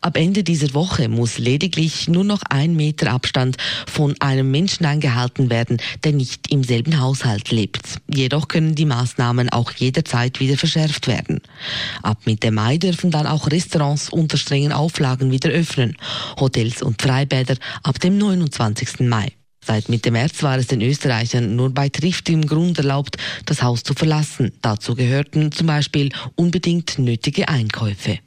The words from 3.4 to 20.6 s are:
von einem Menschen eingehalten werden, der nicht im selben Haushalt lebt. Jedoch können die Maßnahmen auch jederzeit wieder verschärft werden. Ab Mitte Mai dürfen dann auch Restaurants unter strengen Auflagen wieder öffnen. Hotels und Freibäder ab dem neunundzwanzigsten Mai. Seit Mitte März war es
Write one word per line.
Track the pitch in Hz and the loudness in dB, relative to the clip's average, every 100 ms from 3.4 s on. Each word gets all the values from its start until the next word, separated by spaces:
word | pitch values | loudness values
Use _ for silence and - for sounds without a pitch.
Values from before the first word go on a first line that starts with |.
| 127 127 - - - | 0 -2 -6 -8 -8
von | - 147 - | -2 0 0
einem | 143 135 135 | 0 2 2
Menschen | 135 190 - 160 | 2 0 0 0
eingehalten | 147 151 120 123 - 131 | 2 2 0 0 0 0
werden, | 117 120 117 - - | 2 0 -2 -4 -4
der | 156 | 0
nicht | 147 127 - - | 0 -2 -6 -2
im | 143 | 0
selben | 127 120 120 160 | 2 0 2 2
Haushalt | 127 135 131 101 - | 2 0 0 -2 0
lebt. | 117 101 - - - _ | 0 0 -4 -10 -14 _
Jedoch | 135 131 143 156 | -2 0 0 0
können | 175 160 151 | 0 2 2
die | |
Maßnahmen | 156 120 123 - 120 120 123 | 2 2 -2 0 0 2 2
auch | - 120 | 0 -2
jederzeit | - 127 131 - 120 123 131 | 0 0 0 0 0 0 0
wieder | 135 139 | 0 2
verschärft | 165 160 156 147 - | 2 2 0 0 -2
werden. | 113 - - - - - - - - | -2 -2 -6 -6 -16 -10 -8 -8 -6
Ab | - 107 - | -4 -2 0
Mitte | 107 113 | 0 2
Mai | 107 110 151 | 2 2 2
dürfen | 185 170 180 | 2 2 2
dann | 156 151 | 2 2
auch | 151 151 | 0 0
Restaurants | 156 175 170 147 147 - | 0 0 0 2 0 -2
unter | 170 156 147 | 0 0 0
strengen | - 143 143 | 0 0 2
Auflagen | 143 160 - 139 127 131 | 2 0 0 0 2 2
wieder | 131 170 | 2 2
öffnen. | 151 165 - 120 - - - - - | 0 0 0 -2 -2 -10 -10 -10 -2
Hotels | 135 - 113 120 | 0 2 -2 -2
und | - 113 | -4 0
Freibäder | 135 131 139 135 123 131 - - | 2 2 2 0 0 -2 -4 -6
ab | - - | -4 0
dem | 180 202 | 2 4
neunundzwanzigsten | 208 185 160 - 113 107 120 - 127 | 4 2 0 0 -2 0 -6 0 0
Mai. | 113 101 - _ _ | 2 -2 -6 _ _
Seit | - 110 - | -2 -2 0
Mitte | 117 123 | 0 2
März | 117 143 - | 0 0 0
war | 151 | 0
es | 131 | 0